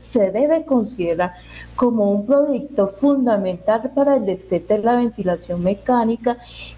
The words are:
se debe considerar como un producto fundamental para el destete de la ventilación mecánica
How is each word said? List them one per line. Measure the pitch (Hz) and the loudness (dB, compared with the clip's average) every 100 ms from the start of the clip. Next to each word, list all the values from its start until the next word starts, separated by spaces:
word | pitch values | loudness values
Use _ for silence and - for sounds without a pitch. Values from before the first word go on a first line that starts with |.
| - | -2
se | 240 190 | 0 0
debe | 196 294 320 | 2 2 2
considerar | 320 254 208 - 170 165 180 - - - - - | 2 0 0 -4 -2 0 -2 -4 -20 -20 -12 0
como | 247 226 202 | 0 2 2
un | 202 208 | 0 2
producto | 277 285 247 - - 196 | 2 2 0 -4 -2 -2
fundamental | - 277 277 247 208 185 180 - 220 254 | 2 2 2 2 0 -2 -4 -2 -2 0
para | - 285 269 | 0 2 2
el | 202 | 0
destete | 185 - 170 - 208 | -4 -2 -4 0 0
de | |
la | 220 240 | 2 0
ventilación | 240 220 180 170 - 175 | 0 -2 -2 -4 -4 -4
mecánica | 180 196 - 247 226 226 247 240 - - - | -2 -2 0 0 2 0 -2 -4 -8 -18 -18